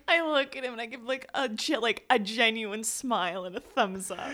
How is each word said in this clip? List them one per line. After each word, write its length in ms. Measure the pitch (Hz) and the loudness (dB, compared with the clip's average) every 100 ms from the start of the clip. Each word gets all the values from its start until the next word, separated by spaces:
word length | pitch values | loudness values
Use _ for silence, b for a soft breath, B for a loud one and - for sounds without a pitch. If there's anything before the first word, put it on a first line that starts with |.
| - | 2
I 140 | 339 | 2
look 340 | 320 294 269 269 | 4 2 0 -4
at 80 | |
him 80 | 254 | -8
and 80 | 226 | -8
I 40 | 233 | -10
give, 180 | 247 | -10
like, 260 | 226 262 - | -6 -6 -4
a 160 | - 262 | -2 -2
ge-, 280 | 214 - 226 | -2 0 2
like, 240 | 226 202 - | 2 0 2
a 80 | 254 | 2
genuine 680 | 202 220 226 226 214 214 220 | 2 2 2 2 -4 -4 -4
smile 580 | - 262 214 175 185 185 | -4 -2 0 0 -2 -6
and 100 | 202 | -10
a 40 | |
thumbs 500 | - - 202 190 190 | -4 0 2 0 -8
up. 200 | - 269 | -8 -8